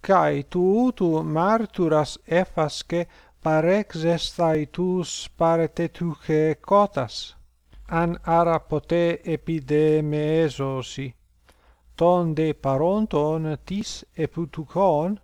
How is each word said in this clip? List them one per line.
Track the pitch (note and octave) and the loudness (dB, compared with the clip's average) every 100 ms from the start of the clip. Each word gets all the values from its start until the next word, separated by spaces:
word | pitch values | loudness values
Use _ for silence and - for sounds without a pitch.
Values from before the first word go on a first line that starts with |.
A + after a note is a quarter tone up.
Καὶ | - F#3+ D3+ C#3+ | 4 4 4 0
τοῦ | C#3 F3+ F#3 | -4 0 2
οὕτου | G#3 B3+ - F3+ D#3+ | 4 2 0 0 0
μάρτυρας | D#3+ D3+ F3+ A3+ G#3+ - E3+ D#3 D3+ - | -2 0 2 0 -2 -2 2 2 0 -6
ἔφασκε | - E3+ F#3 - D3+ - - E3+ E3+ - - _ | -2 0 0 -2 -4 -4 -6 -4 -6 -10 -20 _
παρέκζεσθαι | D#3+ D#3 D#3+ G3 G3+ E3 E3 E3+ - - E3+ D#3 D3+ | 0 2 2 2 0 -4 -2 0 -4 -2 0 0 -2
τοὺς | - F3+ F#3 E3 - - | -4 -2 -2 -4 -8 -12
παρετετουχεκότας, | - E3 E3 D#3+ - E3+ - F3 D3 - D#3 D#3 D3+ - G3+ G#3 - B2 - - - - _ _ - - | -2 2 2 0 -2 -6 -4 -6 -6 -2 0 2 -2 2 2 2 -2 -6 -8 -14 -18 -20 _ _ -20 -6
ἂν | E3 E3+ E3+ | -2 -2 -4
ἄρα | - E3 E3+ D#3+ | 0 2 4 0
ποτε | - D3+ - E3+ E3+ E3+ | -2 -6 -2 0 2 -2
ἐπὶ | - D#3 - E3 | -4 -6 -4 -6
δε | C3 D3+ D#3 D#3 | 0 2 4 2
με | D3+ D3+ D3+ D#3+ E3 | 0 -2 0 2 0
ἔζωσι. | C3 C#3 C3+ B2 - C3+ - _ _ _ _ _ _ _ | -2 -6 -6 -8 -10 -12 -12 _ _ _ _ _ _ _
Τῶν | - E3+ F3+ E3+ | 0 4 4 2
δὲ | D3+ D#3+ D3 | 0 -2 -2
παρόντων | C3+ C3+ D#3+ G3+ A3 D3+ D3+ D#3+ D#3 D3 | -2 0 2 0 0 0 0 -2 -4 -8
τις | - F#3+ G#3+ - - | -6 -8 -8 -12 -16
ἐπ᾿ | - D#3 - | -6 -6 -4
οὐτοικόν | E3 - D3+ F3 G3 D3 E3 G#3 | -8 -8 -8 0 2 2 0 -4